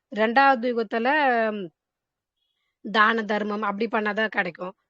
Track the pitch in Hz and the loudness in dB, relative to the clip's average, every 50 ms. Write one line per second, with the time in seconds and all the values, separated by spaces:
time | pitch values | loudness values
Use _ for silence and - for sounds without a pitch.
0 | _ _ 240 202 220 233 226 269 277 277 269 233 240 247 233 233 220 202 247 226 | _ _ -2 0 0 2 4 6 6 6 4 4 0 -2 -2 -2 -4 -2 -2 -2
1 | 226 262 294 311 285 262 240 226 220 220 214 208 185 160 _ _ _ _ _ _ | 0 0 2 2 2 2 2 2 0 -2 -2 -6 -10 -12 _ _ _ _ _ _
2 | _ _ _ _ _ _ _ _ _ _ _ _ _ _ _ _ - 220 196 220 | _ _ _ _ _ _ _ _ _ _ _ _ _ _ _ _ -12 -2 2 4
3 | 214 226 226 226 208 202 208 208 208 208 208 214 220 202 202 196 233 214 247 220 | 4 4 2 0 -2 -2 -2 -2 -2 -4 -4 -4 -4 -4 -2 -4 -4 -2 -2 -2
4 | 214 208 202 214 220 202 - 202 190 180 156 - 214 - - _ _ | -2 -2 -2 -2 -4 -2 -2 -4 -4 -4 -6 -10 -12 -12 -12 _ _